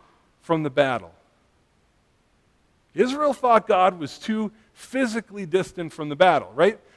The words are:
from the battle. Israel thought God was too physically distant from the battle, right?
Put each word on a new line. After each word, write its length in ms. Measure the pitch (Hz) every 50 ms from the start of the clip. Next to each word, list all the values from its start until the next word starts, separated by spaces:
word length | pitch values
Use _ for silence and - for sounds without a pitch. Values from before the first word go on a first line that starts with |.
| _ _ _ _ _ _ _ _
from 220 | _ - 165 160 156
the 60 | 143
battle. 420 | 127 147 139 135 123 110 90 85 - _ _ _ _ _ _ _ _ _ _ _ _ _ _ _ _ _ _ _ _ _ _ _ _ _ _ _ _ _ _ _ _ _ _ _ - 147
Israel 340 | 220 254 269 294 302 285
thought 360 | 262 - 262 247 226 220 - -
God 300 | 208 185 185 196 185 170
was 180 | 151 135 - -
too 320 | - - 220 220 214 208 - _ _ _
physically 720 | _ - - - - 262 269 226 214 233 202 - 196 202 196
distant 460 | 160 156 190 175 - - 180 170 151
from 160 | - - 151 147
the 80 | 147
battle, 340 | 147 180 185 156 135 98 90 107
right? 260 | 135 170 202 220 - _ _ _